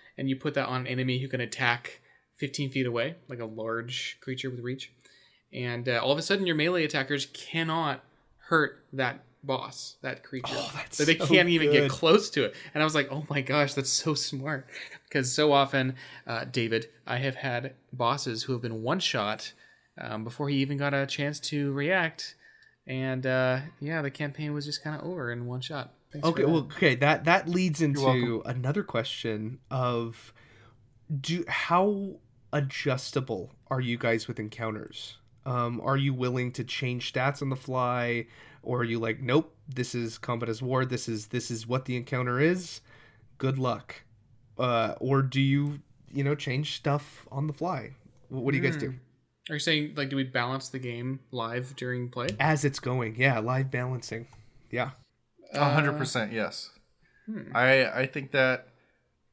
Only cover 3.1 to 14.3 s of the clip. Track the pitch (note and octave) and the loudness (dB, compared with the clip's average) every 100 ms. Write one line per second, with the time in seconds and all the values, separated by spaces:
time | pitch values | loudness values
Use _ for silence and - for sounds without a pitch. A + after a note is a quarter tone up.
3.1 | E3+ - B2 A2+ A2 A2 A2+ A#2+ C3 - | -6 -12 -10 -10 -6 -4 -4 -4 -6 -8
4.1 | - - C3 C3+ B2 A#2+ C3 - _ - | -10 -8 -6 -6 -6 -6 -6 -10 _ -20
5.1 | - _ _ _ B2 B2 A#2+ B2 A#2 A#2+ | -20 _ _ _ -8 -4 -2 0 2 4
6.1 | D3 - G3 F#3 D#3 D#3 F3+ D3+ D3+ C3+ | 2 2 2 2 2 2 2 2 0 0
7.1 | C#3+ - - - E3 E3 E3 D#3 C3 - | -2 -4 -10 -6 -2 0 0 0 -4 -8
8.1 | _ _ _ - E3 C#3+ - _ C3+ B2+ | _ _ _ 2 4 4 0 _ -2 -2
9.1 | - - _ C3+ C3 A2 - - - C3+ | -2 -12 _ -4 -4 -4 -10 -14 -12 -10
10.1 | B2+ - C3 - C3 - - - - D3+ | -10 -8 -8 -6 -6 -6 -8 -6 2 4
11.1 | D#3+ D3 F#3 F3 E3 D3+ D3+ C#3 C3 D#3+ | 4 8 8 8 6 6 6 6 4 8
12.1 | F#3+ - D3+ G#2+ - - D3+ D#3 D3+ C#3 | 8 6 0 0 -2 -6 0 2 2 0
13.1 | C#3+ D3 C#3+ C3 D3 C#3+ C#3+ C3+ - E3 | -2 -4 -2 0 2 2 2 0 2 2
14.1 | C#3+ - | 0 -2